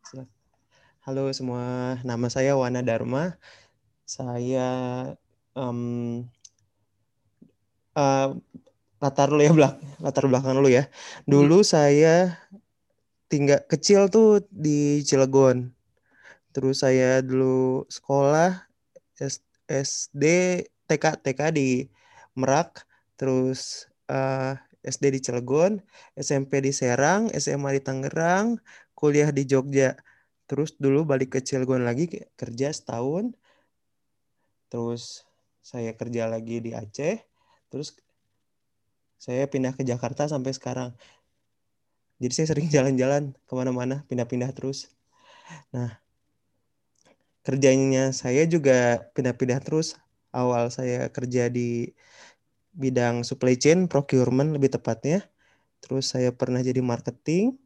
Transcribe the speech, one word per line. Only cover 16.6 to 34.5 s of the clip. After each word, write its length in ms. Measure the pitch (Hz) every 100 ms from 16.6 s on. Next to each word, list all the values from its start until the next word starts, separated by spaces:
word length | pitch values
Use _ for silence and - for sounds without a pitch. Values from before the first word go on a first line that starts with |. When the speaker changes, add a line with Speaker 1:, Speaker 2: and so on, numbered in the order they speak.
| 131 135
Speaker 1:
saya 400 | 135 131 127 131
dulu 640 | 131 127 131 131 131 131 -
sekolah 800 | - _ 139 139 151 175 185 - _ _ - _ _
S-, 240 | 139 - _ _ _
S 400 | 139 139 - - 143
D, 80 | 147 175 180 180 - _ _
T 80 | 156
K, 240 | 160 156
T 160 | - -
K 160 | 151
di 400 | 160 135 127 139 _ _ - - -
Merak, 480 | 131 139 175 - - _ _ _
terus, 720 | 135 131 127 131 - - - _ _
eh, 480 | 135 135 135 131 135 _ _ -
S 160 | 131
D 80 | 139
di 80 | 135
Cilegon, 640 | 131 123 123 135 180 214 - - -
S 160 | - 139
M 160 | 143 135
P 160 | 139
di 80 | 135
Serang, 560 | 135 127 123 143 190 226
S 160 | 147 139
M 160 | 143 139
A 80 |
di 80 | 135
Tangerang, 800 | 135 131 139 - 165 185 220 233 _ - _
kuliah 400 | - 151 147 147
di 80 | 139 139
Jogja. 480 | 135 131 139 131 127 _ _ _ _ _
Terus 320 | 135 156 _
dulu 320 | 139 139 160
balik 240 | 135 131
ke 60 | 131
Cilegon 400 | 127 135 127 131
lagi, 240 | 120 120 170
ke-, 240 | - - _
kerja 320 | - 117 135
setahun. 640 | 156 - 117 127 160 233 240 _ _ _ _ _ _ _ _ _ _ _